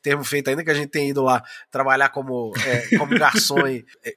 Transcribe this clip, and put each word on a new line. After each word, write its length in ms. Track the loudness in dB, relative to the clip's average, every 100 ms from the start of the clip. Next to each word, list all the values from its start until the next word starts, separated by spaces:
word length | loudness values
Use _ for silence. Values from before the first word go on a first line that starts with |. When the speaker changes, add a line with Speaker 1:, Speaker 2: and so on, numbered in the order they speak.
Speaker 1:
temos 260 | -4 -2 -2
feito, 200 | -4 -2
ainda 140 | -2
que 60 | 0
a 40 |
gente 140 | -2 -2
tenha 180 | -2 -2
ido 120 | 0
lá 200 | 2 2 -2 -20 -10
trabalhar 380 | -2 2 4 2
como, 420 | 0 -6 -6 -6 -4 -2
é, 300 | -2 2 0
como 120 | 2
Speaker 2:
<laughs> 60 | 2
Speaker 1:
garçom, 480 | 4 4 2 0 0
e, 180 | -2 -10 -18
é, 100 | -16